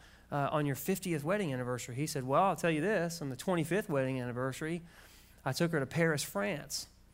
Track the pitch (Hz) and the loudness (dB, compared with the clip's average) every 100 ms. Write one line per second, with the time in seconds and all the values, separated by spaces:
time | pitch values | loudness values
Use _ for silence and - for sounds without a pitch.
0 | - - - 143 139 151 147 131 - 190 | -20 -20 -6 -2 0 2 0 0 -2 -2
1 | 185 156 147 208 170 127 123 123 - 123 | 0 -2 0 0 0 -2 -2 -4 -4 -4
2 | 151 143 127 147 190 151 170 151 190 202 | -2 -2 2 4 4 4 2 2 2 0
3 | 170 165 143 120 - 175 165 190 208 139 | 0 -4 -6 -4 0 2 2 0 2 0
4 | 131 131 123 120 131 127 156 170 170 - | 2 0 -2 -2 -2 -2 -4 -4 -8 -20
5 | - - - - 139 - 170 160 135 160 | -20 -20 -20 -6 -4 2 2 2 0 2
6 | 165 147 - 202 208 151 143 - - - | 2 2 -2 -2 -2 -4 -6 -10 -10 -18
7 | - | -20